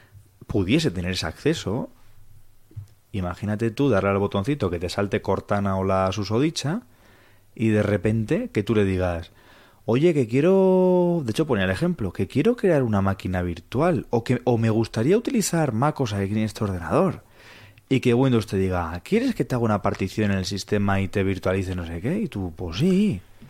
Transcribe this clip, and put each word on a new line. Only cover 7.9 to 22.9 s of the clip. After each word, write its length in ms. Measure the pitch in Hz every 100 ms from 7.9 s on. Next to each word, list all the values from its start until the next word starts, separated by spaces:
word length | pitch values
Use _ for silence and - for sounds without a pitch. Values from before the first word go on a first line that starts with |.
| 101 110 113 110 175 254
que 100 | 117
tú 140 | 104 107
le 80 |
digas, 480 | 98 92 90 85 82 - - - - _ -
"Oye, 280 | 120 175
que 140 | 151 113
quiero", 960 | 127 165 190 190 185 185 180 175 170
de 60 | 123
hecho 140 | 104 156
ponía 160 | 110
el 60 | 92
ejemplo, 420 | 92 175 175 98
"que 160 | - 98
quiero 260 | - 190
crear 300 | 247 190 151
una 160 | 123 101
máquina 420 | 98 95 95 90
virtual 640 | 90 85 - 120 170 147 -
o 120 | 120
que, 180 | - 123
o 120 | - 117
me 140 | 113
gustaría 460 | 110 110 107 123 208
utilizar 560 | - 254 180 170 151
mac 260 | 110 147 151
O 40 |
S 100 | 123
aquí 180 | 101 98
en 60 | 107
este 240 | 107 -
ordenador." 600 | 104 92 85 120 180 - - - - - - - _
Y 120 | 131
que 140 | 123
Windows 340 | 120 135 117 101
te 80 | 98
diga, 440 | 95 90 82 85
"¿Quieres 300 | - 214 262 -
que 80 |
te 100 | 131
haga 100 | 127
una 160 | 117 104
partición 520 | 101 98 95 - 104
en 60 | 98
el 60 |
sistema 560 | 90 101 - 104 101 98
y 60 | 95
te 140 | 101
virtualice 520 | 95 92 95 95 92 90
no 100 | 82
sé 140 | 85
qué?" 180 | 107 196
Y 80 | 185
tú, 240 | 104 90
"Pues 240 | 82 90 85
sí." 440 | 180